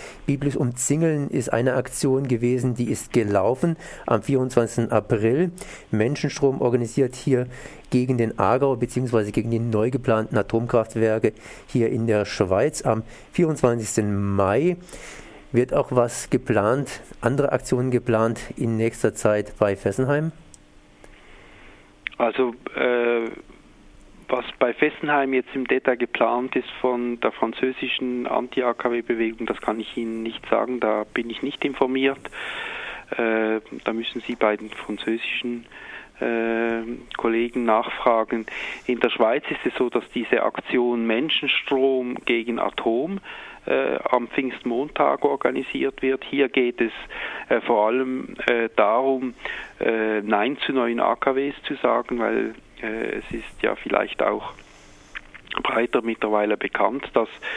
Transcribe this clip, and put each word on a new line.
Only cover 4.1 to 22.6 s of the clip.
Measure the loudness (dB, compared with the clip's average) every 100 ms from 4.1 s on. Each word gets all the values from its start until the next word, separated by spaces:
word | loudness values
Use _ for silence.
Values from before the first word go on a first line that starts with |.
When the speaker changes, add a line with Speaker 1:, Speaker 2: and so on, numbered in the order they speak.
| 0
Speaker 1:
vierundzwanzigsten | 2 0 2 2 2 2 2
April. | 2 2 2 4 2 0 -2 -14 -18 -4
Menschenstrom | 0 2 2 -2 2 2 4
organisiert | 4 2 2 2 0 0
hier | 0 2 0 -6 -16 -18 -2
gegen | 0 2 2
den | 2 4
Aargau | 4 4 4 2
beziehungsweise | 0 -2 2 2 2
gegen | 0 0
die | 0
neu | 2 2 4
geplanten | 2 2 2 2 0
Atomkraftwerke | 2 0 2 2 2 2 2 4 2 0 -10 -20 -4
hier | 0 2
in | 2 2
der | 2 2
Schweiz. | 0 2 4 2 0 0
Am | 0 -2 -14 -6
vierundzwanzigsten | 0 2 4 2 2 0 0 0 0 0 2
Mai | 2 4 2 0 -6 -16 -16 -16 -18 -20 -2
wird | 0 2
auch | 0 2
was | 2 2 -2 -2
geplant, | -2 2 2 4 2 -2 -8 -16 -4
andere | 0 2 0
Aktionen | -2 0 0 2
geplant | 0 2 2 2 0 -8 -4
in | -2 0
nächster | 0 0 -2 2
Zeit | 2 2 0 0
bei | 0 2
Fessenheim? | 0 0 2 2 0 -6 -16 -20 -20 -20 -20 -20 -20 -20 -20 -20 -20 -20 -20 -20 -20 -18 -14 -2
Speaker 2:
Also, | 0 2 0 -2